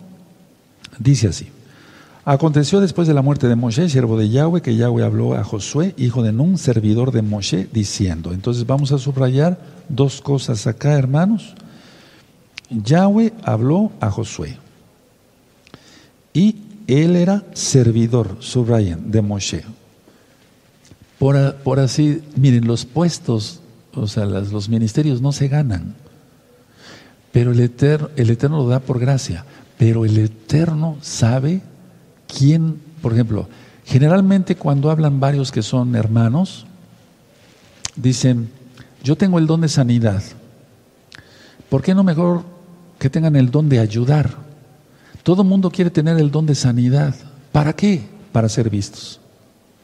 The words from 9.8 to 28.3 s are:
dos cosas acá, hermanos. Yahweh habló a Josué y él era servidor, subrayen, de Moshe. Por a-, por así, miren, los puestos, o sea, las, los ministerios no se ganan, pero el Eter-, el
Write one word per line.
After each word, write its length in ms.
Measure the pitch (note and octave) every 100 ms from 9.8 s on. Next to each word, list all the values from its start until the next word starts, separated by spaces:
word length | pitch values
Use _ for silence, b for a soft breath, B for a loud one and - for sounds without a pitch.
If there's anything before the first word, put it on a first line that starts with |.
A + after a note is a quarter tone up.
| -
dos 320 | B2+ C#3 -
cosas 440 | - C#3 - A2 B2
acá, 280 | A2 C#3+
hermanos. 600 | D3 C3 D3 F#3+ A3+ - - B B B B B B B _ _ - -
Yahweh 600 | A2+ G#2 E3 G3 G#3 A3+ A3+
habló 480 | - A2 B2+ F3 G#3+ -
a 140 | A2
Josué 440 | A2+ G#2 - D2+ B2+ - _ _ _ _ _ _ _ _ _ B B B B B B _
y 220 | D3 G#3 G#3+ - - -
él 300 | C3+ E3 F3+
era 260 | F3 G3+ -
servidor, 840 | - - C3+ A#2 A2+ A2+ B2 G2+ F#2+
subrayen, 720 | - B2+ A#2 A2+ G2+ E2 A2
de 120 | G#2+
Moshe. 420 | G#2 G2+ - E2+ F2+ - _ _ _ b b b b b _ _ _ - - _
Por 180 | C3+ C#3
a-, 200 | C#3 -
por 240 | C3+ C3+
así, 420 | C3 - D3+ C#3+ - -
miren, 320 | C3+ A#2+ A#2
los 160 | A#2 -
puestos, 760 | D3+ F3 - - A2+ G#2 - - - _
o 140 | - G#2+
sea, 180 | A2+
las, 280 | G2+ G2 G2+
los 160 | G#2 G2+
ministerios 520 | A2+ A2 D3+ D3+ B2
no 120 | C3+
se 160 | C#3 C#3
ganan, 480 | D3 C#3 F2+ F#2 - - - _ _ _ _ _ B B B B B _
pero 180 | B2 A#2+
el 80 | A#2+
Eter-, 540 | A#2+ - C#3+ D3+ D3
el 160 | - A2+